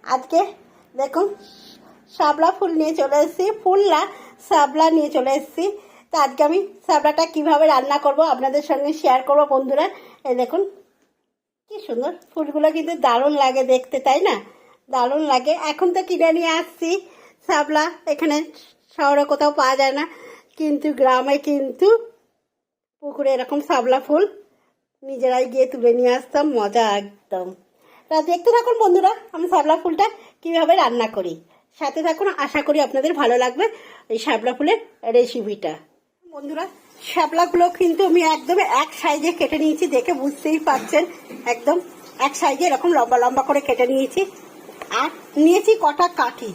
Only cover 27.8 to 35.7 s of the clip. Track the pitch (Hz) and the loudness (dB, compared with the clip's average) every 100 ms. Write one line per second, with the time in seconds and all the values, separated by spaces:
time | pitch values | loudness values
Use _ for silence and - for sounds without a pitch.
27.8 | _ _ _ 311 302 349 349 480 480 466 | _ _ _ -2 0 0 4 2 2 2
28.8 | 415 359 381 427 - 330 349 370 294 320 | 4 4 4 0 -10 -6 0 0 2 0
29.8 | 339 330 - - - _ 330 330 320 370 | 0 0 -2 -2 -20 _ -4 0 4 4
30.8 | 277 240 220 214 175 165 _ _ _ _ | 4 0 -2 -4 -8 -10 _ _ _ _
31.8 | 285 330 320 320 403 330 277 294 285 302 | -6 -2 -4 -2 -4 -2 -4 -4 0 0
32.8 | 277 277 294 320 240 247 254 254 440 - | 0 0 -2 0 2 2 0 0 -4 -4
33.8 | - - _ 226 285 220 240 240 302 440 | -20 -20 _ -6 -2 -2 -2 -2 0 0
34.8 | - _ 226 240 240 247 208 208 160 | -4 _ 0 2 2 -2 -8 -6 -8